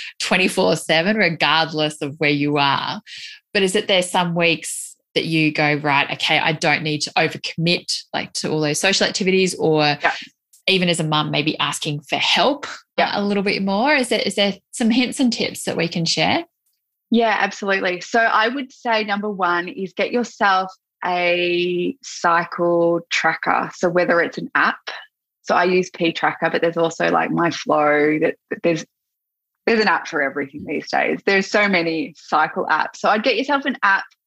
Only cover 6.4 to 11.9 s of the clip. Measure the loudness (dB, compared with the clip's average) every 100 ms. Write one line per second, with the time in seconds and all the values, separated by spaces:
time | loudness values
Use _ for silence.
6.4 | 0 0 0 0 0 -4 -2 0 -2 -2
7.4 | -10 -2 0 0 -2 -8 -6 -8 -6 -6
8.4 | -4 -2 0 0 0 2 0 0 2 2
9.4 | 2 0 2 2 2 2 -2 -4 -10 _
10.4 | _ _ 0 2 2 0 0 0 0 -2
11.4 | -2 -2 -4 -4 -6